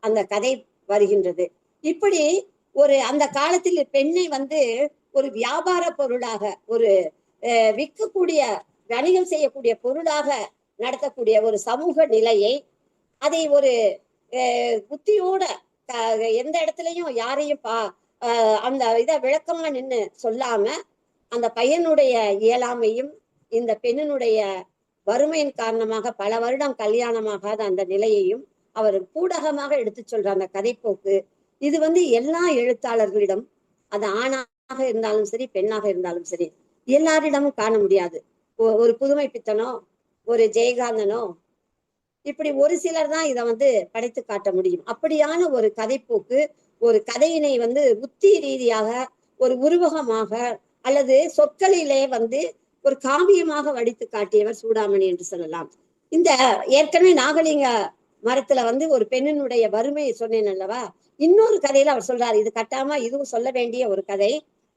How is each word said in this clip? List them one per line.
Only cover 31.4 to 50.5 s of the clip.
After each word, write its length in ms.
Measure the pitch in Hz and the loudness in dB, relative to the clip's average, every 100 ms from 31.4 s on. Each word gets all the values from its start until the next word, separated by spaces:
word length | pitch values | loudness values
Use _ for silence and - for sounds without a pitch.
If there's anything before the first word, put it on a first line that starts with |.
| _ _ | _ _
இது 200 | 277 311 | -2 0
வந்து 300 | 311 339 349 | 2 2 2
எல்லா 400 | 233 269 330 349 | 2 0 0 0
எழுத்தாளர்களிடம், 960 | 277 240 233 254 233 208 202 202 190 247 _ _ _ _ | 0 0 -2 -2 0 0 2 0 -2 -6 _ _ _ _
அது 180 | 208 208 | -4 -2
ஆணாக 840 | 202 254 269 247 _ _ 262 262 | -2 -2 -4 -8 _ _ -6 -4
இருந்தாலும் 360 | 220 220 214 | -2 -2 -2
சரி, 220 | 208 226 254 | -2 -6 -6
பெண்ணாக 420 | 196 202 214 208 | -4 -4 -2 -2
இருந்தாலும் 360 | 180 180 175 | -4 -4 -8
சரி, 280 | 170 170 170 - _ _ | -10 -6 -8 -8 _ _
எல்லாரிடமும் 720 | - 269 320 311 302 277 285 | 0 2 4 2 2 0 0
காண 240 | 269 220 220 | -2 0 2
முடியாது. 460 | 202 190 175 165 - _ _ - | 4 2 0 -6 -16 _ _ -2
ஒ-, 200 | 226 214 | 0 4
ஒரு 200 | 233 233 | 2 2
புதுமை 340 | 277 285 285 | 0 0 -2
பித்தனோ, 480 | 233 - 214 240 240 - _ _ _ | -6 -6 -4 -4 -8 -14 _ _ _
ஒரு 200 | - 233 | -4 0
ஜெயகாந்தனோ, 880 | 220 214 233 247 240 220 202 220 220 170 _ _ _ _ _ _ _ _ | 2 2 0 0 -4 -2 -2 -2 -6 -12 _ _ _ _ _ _ _ _
இப்படி 300 | 277 - 311 | -14 -6 -4
ஒரு 260 | 277 285 349 | 2 2 2
சிலர் 300 | 349 320 302 | -2 -2 -2
தான் 160 | 311 | -2
இதை 180 | 320 247 | -2 -2
வந்து 460 | 233 226 277 226 180 | -2 2 2 2 -2
படைத்து 320 | 226 240 233 | -6 -6 -8
காட்ட 280 | 226 202 196 | -8 -6 -2
முடியும். 320 | 185 185 175 - | 0 0 -2 -6
அப்படியான 640 | 226 320 311 302 330 349 | -6 -2 0 0 0 0
ஒரு 220 | 262 220 208 | 0 0 -2
கதைப்போக்கு, 720 | 220 269 - 226 196 254 294 - _ _ | -4 -4 -4 -4 -2 0 -2 -6 _ _
ஒரு 260 | 233 220 214 | 2 2 0
கதையினை 460 | 240 302 330 294 254 | 0 2 2 0 0
வந்து 400 | 233 254 285 214 | 0 2 2 2
உத்தி 400 | 254 - 392 403 | -2 2 4 4
ரீதியாக, 680 | 277 269 247 220 214 240 254 _ _ _ | 2 -2 0 0 -2 -4 -8 _ _ _
ஒரு 200 | 254 247 | 0 2
உருவகமாக, 1000 | 277 349 349 311 262 220 208 220 247 | 2 4 2 0 -2 -2 -2 -4 -4